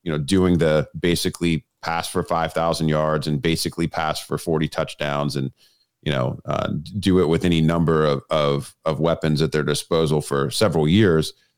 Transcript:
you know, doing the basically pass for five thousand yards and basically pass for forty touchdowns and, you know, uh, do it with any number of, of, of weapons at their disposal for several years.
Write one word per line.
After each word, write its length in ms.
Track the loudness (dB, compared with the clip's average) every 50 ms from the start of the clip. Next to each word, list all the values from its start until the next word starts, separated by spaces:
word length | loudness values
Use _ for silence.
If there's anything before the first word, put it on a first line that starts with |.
| _
you 80 | -6
know, 60 | -4 -4
doing 400 | -2 0 2 4 4 4 4 4
the 320 | 4 4 2 2 0 -2 -6 -4
basically 640 | 0 0 0 0 -2 -4 -4 -2 -2 0 0 -2 -4 _ _ _ -8
pass 260 | -4 -4 -4 -4 -4
for 140 | -4 -4 -2
five 300 | -2 -2 -2 -2 -2 -2
thousand 360 | -2 0 0 0 0 0 0
yards 380 | 0 0 0 0 0 -2 -2 -2
and 140 | -4 -2
basically 460 | 0 -2 -2 0 -2 -6 -4 -4 -4 -4
pass 320 | -2 -4 -4 -4 -4 -6
for 180 | -6 -6 -6 -6
forty 300 | -2 -2 -2 -2 -2 -2
touchdowns 680 | -2 -4 -6 -6 -6 -6 -4 -4 -2 -2 -2 -2 -4
and, 160 | -4 -6 -6 -8 _ _ _ _ _ _ _ _ _
you 100 | _ -4
know, 280 | -2 -2 -2 -4 -4 -8 -8
uh, 240 | -6 -4 -4 -2 -4 -4 -6 -8 -8 -8 -2
do 200 | 0 2 4 4
it 80 | 4 4
with 180 | 2 2 2
any 160 | 2 2 4
number 420 | 4 2 2 2 2 2 2 2 2
of, 180 | 2 0 -2 -2 _
of, 460 | 0 0 2 2 0 -2 -4 -8 -16 _ _
of 140 | -4 -2 0
weapons 420 | 0 0 0 0 0 0 0 2
at 100 | 0 0
their 120 | 0 -2 0
disposal 580 | 0 -2 -4 -2 -2 0 0 2 2 0 0
for 280 | 0 -2 -2 -2 -2 -2
several 380 | 0 0 0 0 2 2 2 4
years. 460 | 4 6 6 6 4 4 2 0 -6 _ _ _ _